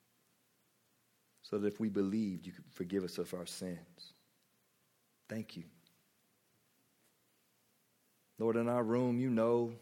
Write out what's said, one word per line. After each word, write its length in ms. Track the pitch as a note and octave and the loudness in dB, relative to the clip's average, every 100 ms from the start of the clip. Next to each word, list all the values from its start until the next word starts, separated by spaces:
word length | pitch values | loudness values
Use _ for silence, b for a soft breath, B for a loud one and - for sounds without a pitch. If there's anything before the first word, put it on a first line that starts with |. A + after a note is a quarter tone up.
| _ _ _ _ _ _ _ _ _ _ _ _ _ _ | _ _ _ _ _ _ _ _ _ _ _ _ _ _
so 160 | - G#2+ | -6 -2
that 80 | G2+ | 0
if 120 | G2+ | 0
we 120 | A2 | 0
believed, 560 | G2 G2 G#2+ G#2 F2+ F2+ | 2 2 2 0 -4 -8
you 60 | |
could 120 | - - | -14 -14
forgive 320 | - F2+ G2 | -10 -4 -2
us 140 | F2+ - | -2 -4
of 160 | E2+ | -6
our 100 | F2+ | -6
sins. 720 | F2 - F#2 E2+ E2+ - - - _ _ _ _ _ _ _ _ _ _ - | -8 -8 -8 -8 -12 -20 -20 -20 _ _ _ _ _ _ _ _ _ _ -10
Thank 300 | A2 G#2+ - | -8 -8 -12
you. 60 | D#2+ - _ _ _ _ _ _ _ _ _ _ _ _ _ _ _ _ _ _ _ _ _ _ _ _ _ - | -14 -18 _ _ _ _ _ _ _ _ _ _ _ _ _ _ _ _ _ _ _ _ _ _ _ _ _ -2
Lord, 180 | A2+ A2+ | 2 4
in 100 | A#2 | 4
our 160 | B2 | 2
room, 380 | A2 A#2+ B2+ A#2+ | 2 2 2 2
you 80 | C3 | 2
know, 460 | A2+ A2+ A#2+ A#2 A#2 | 4 4 4 2 -4